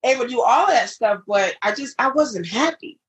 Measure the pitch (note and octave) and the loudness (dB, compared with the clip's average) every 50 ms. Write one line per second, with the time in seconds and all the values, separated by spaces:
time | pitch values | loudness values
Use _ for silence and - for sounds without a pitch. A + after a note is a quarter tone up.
0 | - B3+ C4 C4 A#3+ A#3+ B3+ A#3+ - - A#3+ - F#4 G4+ E4+ A#3+ - - - - | 2 0 0 0 -2 -4 -2 0 2 4 4 4 4 4 2 2 0 0 -6 -2
1 | A3+ G#3+ G#3 G3 - - G#3 G3+ G3 F3+ - - - G#3 G#3+ A#3+ C#4 B3+ - - | 0 0 0 -2 -4 -2 0 0 2 0 -2 -2 -4 -4 -4 -4 -8 -10 -4 -2
2 | B3+ C4+ C4 D4+ D4+ C4 A3 F#3 E3+ E3+ F#3 A3+ D4 E4 D#4+ - - - - _ | -2 0 2 2 0 0 0 -8 -8 -6 -2 0 0 0 -2 -4 -14 -18 -18 _
3 | _ | _